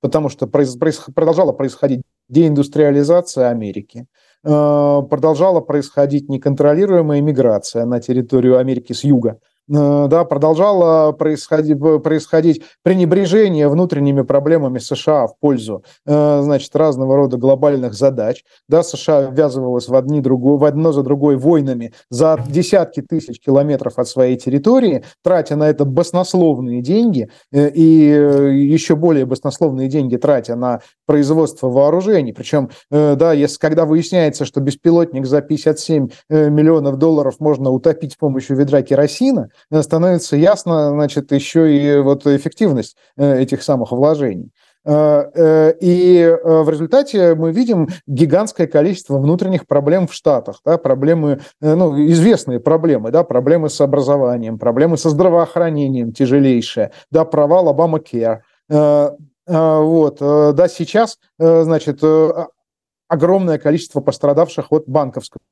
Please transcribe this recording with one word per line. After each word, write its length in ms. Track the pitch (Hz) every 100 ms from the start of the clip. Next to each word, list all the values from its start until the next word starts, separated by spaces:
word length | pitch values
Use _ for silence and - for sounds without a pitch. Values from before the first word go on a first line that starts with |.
Потому 280 | 135 156 147
что 180 | - 113
произ-, 300 | 139 139 123
произ-, 340 | 160 - -
продолжала 380 | 135 160 160 170
происходить 500 | 127 135 - 143 127 - _ _
деиндустриализация 1200 | 127 165 143 143 156 151 143 143 175 175 - 123
Америки, 560 | 117 107 98 101 120 123 _ _ _
э, 40 | 151 147 147 147 143 143 139
продолжала 500 | 143 156 147 185 170
происходить 680 | - 147 139 - 143 143 143
неконтролируемая 920 | 135 151 139 147 151 202 180 156 147
миграция 640 | 147 135 123 104 - 117 117
на 140 | 120
территорию 580 | 117 127 120 131 127 127
Америки 340 | 127 123 120
с 120 | 120
юга, 340 | 143 135 117 107 _ _ _
э, 360 | 147 143 143 143
да, 160 | 160
продолжало 880 | 170 139 156 160 202 196 170 160 151
происходи-, 600 | 147 156 151 - 156 151
б-, 260 | 147 151 151
происходить 640 | 156 156 - 160 165 151 - _
пренебрежение 840 | - 185 170 185 190 202 208 160 147
внутренними 540 | 156 180 151 143 139
проблемами 560 | 131 139 143 165 139 127
С 160 | -
Ш 280 | 131 - 151
А 20 | 117
в 120 | -
пользу, 440 | 147 131 107 98 _ _ -
э, 340 | 147 147 143
значит, 320 | 143 143 139 143
разного 400 | 156 131 131 135
рода 200 | 139 123
глобальных 560 | 127 135 147 143 123
задач. 500 | 101 135 131 107 123 _ _ _
Да, 140 | 156
С 120 | 170 151
Ш 160 | - 151
А 120 | 135
ввязывалась 580 | 131 151 131 127 123 120
в 60 |
одни 260 | 131 131 151
друго-, 380 | 131 127 127 143
в 60 |
одно 280 | 147 143 160
за 100 | 143
другой 340 | 127 139 147 135
войнами 560 | 135 165 135 123 117 _ _
за 280 | 123 156 156 120
десятки 520 | 147 175 196 165 -
тысяч 380 | 139 165 151 117
километров 580 | - 139 147 139 135 -
от 80 | 123
своей 280 | - 127 127
территории, 680 | - 139 143 262 233 139 - _
тратя 340 | - 180 156 147
на 120 | 151
это 140 | 147 143
баснословные 960 | 131 175 175 180 185 165 131 127 120
деньги, 460 | 123 196 233 156 110 _ _
э, 180 | 143 147
и, 400 | 143 160 160 151
э, 420 | 147 147 143 143
еще 420 | 139 143 160 - 156
более 280 | 170 151 127
баснословные 640 | 127 147 - 160 131 135
деньги 280 | 147 131 120
тратя 380 | 143 135 113 120
на 240 | 123 117 _ _ -
производство 640 | 151 143 156 156 156 131
вооружений. 640 | 127 143 170 190 202 131
Причем, 360 | - - 151 131 - _
э, 240 | 147 151 139
да, 160 | 165
если, 260 | 151 143 -
когда 260 | 160 156 156
выясняется, 580 | 160 165 185 156 143
что 160 | 135 -
беспилотник 680 | 139 - 170 170 170 131 131
за 140 | 143
пятьдесят 360 | 143 151 - 151
семь, 280 | - 160 135 - _
э, 200 | 156 151
миллионов 460 | 147 156 160 139 135
долларов 380 | 160 156 135 -
можно 300 | 151 139 135
утопить 420 | 131 165 160 147
с 40 | -
помощью 400 | 151 131 127 135
ведра 260 | 143 143
керосина, 680 | - 135 151 - 262 240 110 _ _
э, 120 | 156
становится 540 | 151 160 180 175 - 147
ясно, 540 | 170 208 - 165 147
значит, 420 | 147 147 143 -
еще 340 | 143 139 165 160
и 320 | 143 147 143
вот 260 | 139 139 147
эффективность, 680 | 139 151 - 214 135 107 _ _ -
э, 220 | 143 131
этих 200 | 131 135
самых 300 | - 135 117
вложений. 580 | 123 143 156 135 90 - _ _ _ 147
Э, 380 | 151 151 147 143
э, 400 | - 160 156 156 160
и, 380 | 180 180 180 180
э, 420 | 165 165 165 160
в 60 | 156
результате 640 | 156 160 269 285 208 175
мы 180 | 160 165
видим 360 | 165 247 196 156 180 -
гигантское 600 | 131 160 170 214 - 160
количество 520 | 151 165 185 - 139
внутренних 480 | 139 175 190 185 -
проблем 400 | 143 131 180 175
в 80 |
Штатах, 460 | - - 135 - 98
да, 120 | - 165
проблемы, 600 | 165 135 143 165 147 139 - _
э, 120 | 151
ну, 200 | 160 180 143 151
известные 520 | 165 180 214 - 123
проблемы, 500 | 147 160 160 131 110
да, 140 | 147
проблемы 440 | 170 123 127 170 151
с 100 | -
образованием, 800 | 143 147 - 143 135 120 113 110
проблемы 380 | 120 117 160 160
со 120 | 165
здравоохранением 1040 | 147 185 170 165 - 170 151 139 131 117
тяжелейшие, 760 | 113 135 139 139 123 113 - 104 - _
да, 140 | 156
провал 440 | 160 156 147 180 170
Обамакер. 760 | 139 170 160 - 117 113 113 _ _ _
Э, 400 | 151 151 147 147 147 147 _ -
э, 300 | 160 160 156
вот, 380 | 156 165 151 143
э, 320 | 143 147 147
да, 140 | 147 175
сейчас, 500 | - 170 208 226 - _ _
э, 240 | 165 165
значит, 360 | 160 156 156 139
э, 280 | 156 156 160 165
а-, 120 | - _ _ _ _ _ _
огромное 500 | 156 165 190 180 151
количество 420 | 151 160 - 147
пострадавших 720 | 139 139 143 143 165 - -
от 120 | - -
банковского 520 | 139 139 131 - - _